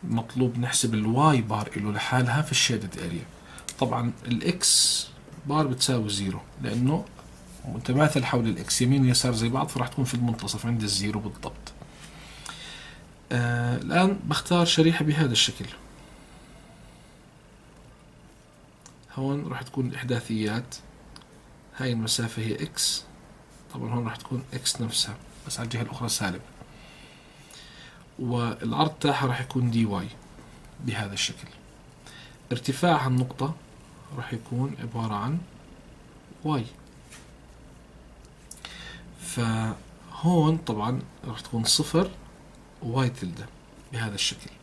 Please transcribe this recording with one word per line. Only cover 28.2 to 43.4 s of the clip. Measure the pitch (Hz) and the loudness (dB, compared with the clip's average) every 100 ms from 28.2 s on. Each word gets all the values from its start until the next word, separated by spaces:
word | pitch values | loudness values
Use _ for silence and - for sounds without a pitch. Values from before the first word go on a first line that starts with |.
| 127 120 117 - 113 113 156 | -2 0 0 -2 -4 2 2
تاعها | - 151 139 131 | 2 0 2 2
راح | 123 | 0
يكون | 127 127 123 | -2 0 2
دي | 117 110 | 4 2
واي | 95 87 - - - - - - - | 0 -4 -10 -20 -20 -20 -20 -20 -8
بهذا | 123 107 104 | -6 -4 -4
الشكل. | 98 - - - - - - - - - - - - - | -2 -4 -4 -16 -18 -20 -20 -20 -20 -20 -20 -20 -20 -6
ارتفاع | 123 - 131 175 156 127 | -4 -2 2 4 4 4
النقطة | 127 127 - 143 165 - - - - - 135 | 2 2 -2 -4 -4 -12 -20 -20 -20 -12 -10
راح | - | -6
يكون | 117 - 123 135 135 | -8 -4 -2 -2 -4
عبارة | 117 113 113 | -8 -4 -4
عن | 104 113 165 - - - - - - - - - - | -2 -2 -2 -4 -18 -20 -20 -20 -20 -20 -20 -20 -8
واي، | 151 147 110 - - - - - - - - - - - - - - - - - - - - - - - - - | -2 0 -2 -10 -20 -20 -20 -20 -20 -20 -20 -20 -20 -20 -20 -20 -20 -20 -20 -20 -20 -16 -14 -14 -14 -16 -18 -14
فهون | - - 113 113 110 - - - - - 165 180 156 160 | -8 -2 0 2 0 -4 -12 -20 -16 0 4 6 6 4
طبعًا | - 107 107 131 - - | 0 -2 0 -2 -6 -12
راح | - 107 | -10 -10
تكون | - 117 | -4 -2
صفر | 113 - 151 160 190 - - - - - - - | 2 2 4 2 2 -2 -18 -20 -20 -20 -20 -10
واي | 123 123 127 | -2 2 2
تلدا | - 90 82 | 0 -8 -8